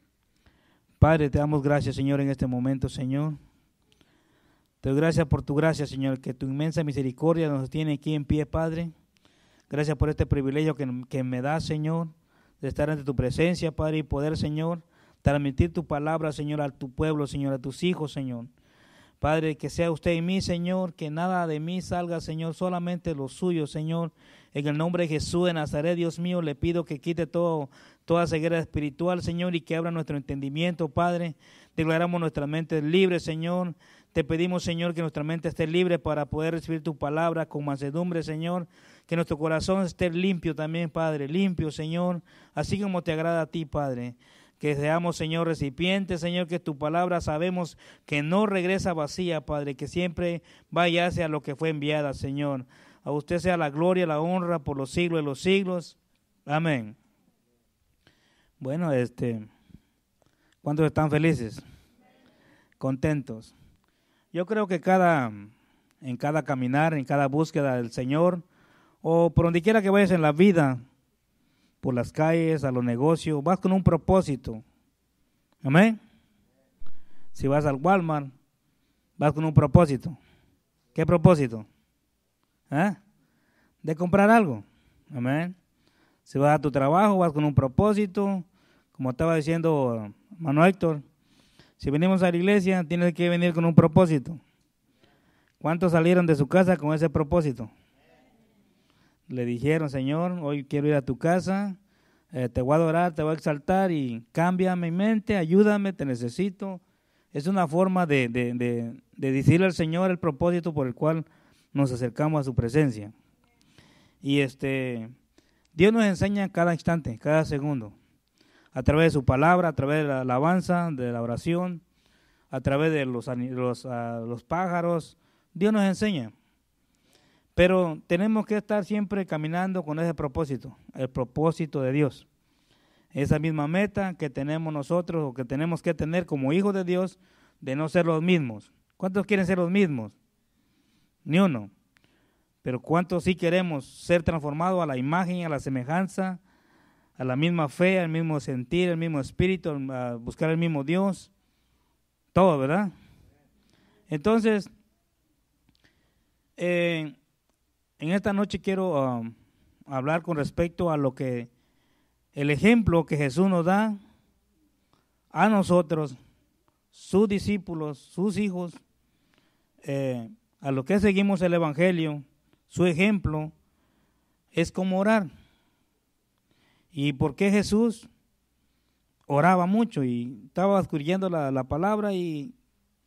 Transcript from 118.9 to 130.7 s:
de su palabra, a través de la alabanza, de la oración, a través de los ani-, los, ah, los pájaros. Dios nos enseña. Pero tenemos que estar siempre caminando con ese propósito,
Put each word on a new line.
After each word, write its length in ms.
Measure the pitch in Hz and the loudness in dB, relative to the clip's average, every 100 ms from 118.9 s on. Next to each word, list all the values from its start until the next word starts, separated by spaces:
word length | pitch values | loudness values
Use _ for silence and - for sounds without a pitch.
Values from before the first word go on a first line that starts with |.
| 147 165 | 6 4
de 60 | 151 | 4
su 60 | 123 | 2
palabra, 420 | 131 156 180 175 | 4 6 6 4
a 60 | |
través 280 | 139 139 151 | 0 0 0
de 60 | 147 | 0
la 140 | 131 | -2
alabanza, 680 | 127 127 156 180 - 175 170 | 0 2 2 2 0 -2 -2
de 200 | 143 123 | -4 -4
la 100 | 120 | -4
oración, 640 | 117 117 - 170 180 170 - _ _ _ _ _ _ | -4 -4 -2 -2 -2 -8 -14 _ _ _ _ _ _
a 120 | 135 | -4
través 300 | 127 139 160 | 0 2 2
de 140 | 156 131 | 0 -2
los 220 | 123 117 | -4 -6
ani-, 240 | 123 123 | -6 -6
los, 340 | 127 123 120 131 | -4 -4 -4 -6
ah, 380 | 120 117 117 113 | -8 -6 -8 -8
los 180 | 117 | -10
pájaros. 760 | - 165 185 175 170 170 - _ _ _ _ | -6 -4 -2 -2 -2 -2 -6 _ _ _ _
Dios 180 | 170 202 | -2 0
nos 120 | 220 | 2
enseña. 480 | 196 180 214 175 110 - _ _ _ _ _ _ _ _ _ _ _ - | 2 0 -2 -2 -6 -14 _ _ _ _ _ _ _ _ _ _ _ 2
Pero 460 | 180 185 175 156 - | 4 4 0 -4 -2
tenemos 380 | 175 214 220 202 | 0 2 0 0
que 100 | 214 | -4
estar 300 | - 208 185 | -2 -4 -2
siempre 400 | 214 196 202 185 | -4 -2 -4 -4
caminando 580 | 156 156 170 185 185 | -4 -4 -2 -2 -4
con 160 | 151 151 | -4 -2
ese 140 | 170 | -2
propósito, 640 | 160 151 135 151 127 - | -2 -4 -4 -4 -6 -10